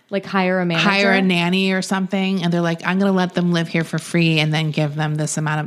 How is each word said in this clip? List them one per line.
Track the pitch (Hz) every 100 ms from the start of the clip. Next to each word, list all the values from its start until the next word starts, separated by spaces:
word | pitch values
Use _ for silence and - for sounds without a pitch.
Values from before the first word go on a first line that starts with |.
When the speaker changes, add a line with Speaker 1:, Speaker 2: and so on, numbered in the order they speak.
| -
Speaker 1:
Like, | 196 196
hire | 196 185 185
a | 175
manager? | 165 185
Speaker 2:
Hire | 196 202
a | 190
nanny | 190 175 170 185 190
or | 190
something. | 185 190 185 196 190 190
And | 170
they're | 175
like, | 170 165 -
"I'm | 190
gonna | 196
let | 190 175 180
them | 175
live | 170 165
here | 170
for | 156 127
free | - 170 165 160
and | 156
then | 156 156
give | 147 151 151
them | 151 151
this | 151 -
amount | 156 151